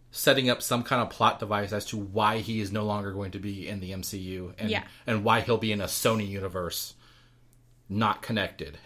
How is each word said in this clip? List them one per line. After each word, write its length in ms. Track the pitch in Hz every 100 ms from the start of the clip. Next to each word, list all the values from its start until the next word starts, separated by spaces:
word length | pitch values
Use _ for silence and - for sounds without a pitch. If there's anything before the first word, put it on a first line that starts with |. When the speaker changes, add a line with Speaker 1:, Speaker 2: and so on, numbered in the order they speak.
| -
Speaker 1:
setting 360 | - - 135 127
up 140 | 120
some 200 | - 120
kind 200 | 117 127
of 80 | 113
plot 280 | - 117 -
device 320 | 104 104 101
as 100 | 104
to 120 | - 110
why 400 | 101 101 107 113
he 220 | 104 110
is 120 | 98
no 120 | 107
longer 280 | 107 104 98
going 200 | 98 98
to 60 | 95
be 300 | 101 98 82
in 120 | 101
the 120 | 92
M 100 | 95
C 140 | 90 101
U 380 | 92 92 90 -
and, 120 | 107
Speaker 2:
Yeah. 140 | 107 - - -
Speaker 1:
and 160 | 110
why 160 | 107 113
he'll 160 | 107 110
be 140 | 110
in 100 | 104
a 40 | 90
Sony 400 | - 123 110 101
universe 680 | 98 95 92 87 - - - - - - _ _ _ _ _ -
not 320 | 101 110 -
connected 560 | - 110 92 - 73 73